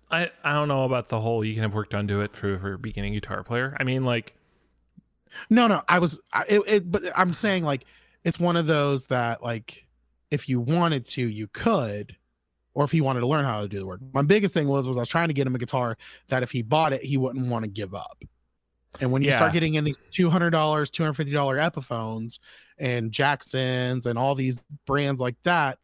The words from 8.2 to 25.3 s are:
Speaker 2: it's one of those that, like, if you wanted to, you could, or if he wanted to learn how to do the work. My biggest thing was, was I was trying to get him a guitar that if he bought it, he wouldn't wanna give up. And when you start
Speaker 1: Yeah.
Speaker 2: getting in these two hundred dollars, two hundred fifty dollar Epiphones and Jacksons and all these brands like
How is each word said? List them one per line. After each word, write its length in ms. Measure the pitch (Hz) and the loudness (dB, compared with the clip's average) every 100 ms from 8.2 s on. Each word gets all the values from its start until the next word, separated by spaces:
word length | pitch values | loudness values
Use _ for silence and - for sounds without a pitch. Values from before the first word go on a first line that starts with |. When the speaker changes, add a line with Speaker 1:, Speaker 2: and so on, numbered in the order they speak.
Speaker 2:
it's 160 | 170 - | -4 0
one 160 | 175 170 | 2 2
of 100 | 156 | 4
those 400 | 151 143 135 - | 2 2 0 0
that, 340 | 127 117 117 | 0 0 -2
like, 440 | 120 113 - - _ _ _ _ - | -6 -8 -10 -20 _ _ _ _ -6
if 160 | 147 - | -4 0
you 100 | 123 | -2
wanted 460 | 120 170 170 139 - | 2 2 2 0 -4
to, 160 | - 120 | -4 -4
you 200 | 107 107 | -4 -10
could, 680 | - 233 196 113 104 104 - _ _ _ _ _ | -2 0 2 0 -6 -10 -16 _ _ _ _ _
or 100 | 143 | -2
if 80 | 143 | 2
he 100 | 165 | 2
wanted 180 | 135 127 | 2 0
to 60 | 123 | 0
learn 180 | 151 139 | 0 0
how 160 | 107 | -2
to 60 | 101 | -6
do 100 | 101 | -8
the 60 | 95 | -10
work. 140 | 92 131 | -12 -4
My 80 | 131 | 0
biggest 300 | 147 208 196 | 4 4 4
thing 140 | 175 143 | 0 2
was, 200 | 139 127 | 0 0
was 100 | 123 | -4
I 40 | |
was 80 | 120 | -2
trying 180 | 165 165 | -2 0
to 60 | |
get 120 | 139 131 | 0 0
him 100 | 127 | -2
a 40 | |
guitar 380 | 123 131 120 113 - - - | -2 -2 -2 -6 -12 -16 -4
that 120 | 127 | -2
if 80 | 123 | -2
he 100 | 127 | -4
bought 320 | 110 156 156 | 0 2 2
it, 100 | 135 | 0
he 140 | 131 139 | -2 0
wouldn't 300 | 127 127 123 | 0 -2 -4
wanna 200 | 117 110 | -2 -4
give 260 | 101 95 | -8 -10
up. 300 | 95 - - - _ _ _ _ _ _ - | -10 -12 -18 -20 _ _ _ _ _ _ -4
And 100 | 127 | 0
when 100 | 135 | 2
you 80 | 143 | 4
start 180 | 123 160 | 4 4
Speaker 1:
Yeah. 40 | |
Speaker 2:
getting 200 | 165 160 156 | 4 2 2
in 80 | |
these 140 | 151 131 _ | 0 -4 _
two 180 | - 170 | 2 4
hundred 220 | 175 170 | 4 4
dollars, 380 | 160 156 151 147 | 2 2 2 0
two 100 | - | -2
hundred 100 | 156 143 | -2 -2
fifty 160 | 143 | -2
dollar 260 | 143 139 135 | 0 0 0
Epiphones 800 | 165 156 127 117 110 113 113 - - - _ - | 0 -2 -6 -6 -4 -6 -8 -12 -18 -20 _ -6
and 340 | 135 120 113 | -2 -2 -2
Jacksons 920 | 107 139 - - 131 127 127 127 127 120 | 0 0 0 -2 -2 0 0 0 -2 -2
and 140 | 117 | 0
all 160 | 135 135 | 0 0
these 260 | 131 123 - 147 - | -2 -4 -8 -14 -2
brands 340 | 139 139 131 | 0 0 0
like 160 | 123 | -2